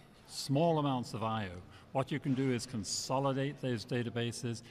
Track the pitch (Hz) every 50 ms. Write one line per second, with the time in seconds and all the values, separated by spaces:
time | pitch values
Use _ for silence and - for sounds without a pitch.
0 | - - - - - - - - - - 135 139 165 170 165 156 143 143 131 123
1 | 117 - - 110 107 110 110 110 104 92 90 90 90 - - - - - - 135
2 | 143 - 160 139 - 151 131 120 135 135 127 120 - - - 113 95 - - -
3 | - - 135 135 139 139 135 135 135 143 147 143 - 131 123 110 98 - - 123
4 | 120 117 110 120 117 120 113 - - 120 117 110 - -